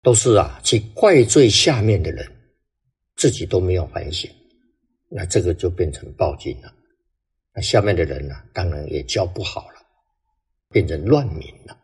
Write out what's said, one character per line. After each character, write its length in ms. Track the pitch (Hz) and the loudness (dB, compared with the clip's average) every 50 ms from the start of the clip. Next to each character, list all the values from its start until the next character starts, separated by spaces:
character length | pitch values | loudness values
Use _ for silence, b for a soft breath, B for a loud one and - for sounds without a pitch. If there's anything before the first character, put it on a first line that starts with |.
都 140 | _ 127 120 | _ 4 4
是 180 | - - 127 110 | 4 4 4 4
啊， 260 | 101 - - - - - | 4 2 0 -6 -6 -2
去 160 | - 127 110 - - - | 0 0 0 -2 -6 -2
怪 280 | - - 208 175 139 117 | 2 4 6 6 6 6
罪 240 | - - 151 135 | 6 6 6 6
下 340 | 110 104 - - 170 147 113 | 6 4 4 2 2 2 2
面 200 | 107 110 104 90 | 2 2 2 0
的 100 | 78 80 | 0 -4
人， 140 | - - - - - _ _ _ _ _ _ _ _ _ _ _ _ _ _ _ _ | -6 -10 -14 -16 -18 _ _ _ _ _ _ _ _ _ _ _ _ _ _ _ _
自 120 | - - 131 | 0 0 0
己 160 | 113 - 82 | 0 0 -6
都 140 | - - 92 | -2 -2 0
没 160 | 92 90 92 | 0 0 0
有 100 | 90 76 | -2 -2
反 240 | 65 - - - 73 | -6 -8 -10 -10 -8
省， 200 | 82 - - - _ _ _ _ _ _ _ _ _ _ _ _ _ _ _ _ | -10 -10 -10 -12 _ _ _ _ _ _ _ _ _ _ _ _ _ _ _ _
那 140 | - - 92 | -12 -10 -8
这 140 | 87 - 110 | -2 -2 0
个 140 | 87 87 82 | 0 0 -4
就 160 | - - 90 | -2 -4 -6
变 220 | 87 - 87 78 | -2 -2 -4 -4
成 200 | - - - - - | -4 -10 -16 -18 -4
暴 220 | - 82 73 76 | -4 -4 -4 -4
君 220 | - - 69 67 67 | -6 -10 -12 -12 -12
了。 120 | - - _ _ _ _ _ _ _ _ _ _ _ _ _ _ _ _ _ | -16 -20 _ _ _ _ _ _ _ _ _ _ _ _ _ _ _ _ _
那 80 | 110 | -8
下 200 | - - - 110 | -4 2 2 2
面 140 | 98 104 95 | 2 2 0
的 80 | 87 82 | 0 0
人 220 | 69 67 67 71 | -2 -4 -8 -8
呢， 60 | 71 67 69 - _ _ | -10 -12 -14 -18 _ _
当 140 | - 90 85 | -4 -4 -4
然 180 | 76 73 76 76 | -4 -6 -8 -8
也 120 | 76 71 67 | -8 -8 -8
教 220 | - - - 92 | -6 -4 -4 -4
不 180 | 87 92 - 95 | -4 -6 -8 -10
好 260 | - - - - - | -8 -10 -10 -14 -14
了， 100 | - - _ _ _ _ _ _ _ _ _ _ _ _ _ _ _ _ _ _ | -20 -20 _ _ _ _ _ _ _ _ _ _ _ _ _ _ _ _ _ _
变 180 | - 110 85 | -2 -2 -2
成 160 | 76 80 73 82 | 0 -6 -6 0
乱 220 | 107 131 147 139 107 80 | 2 2 2 2 -4 -8
民 120 | 78 71 - - _ _ | -10 -12 -16 -20 _ _
了。 100 | - - _ | -20 -20 _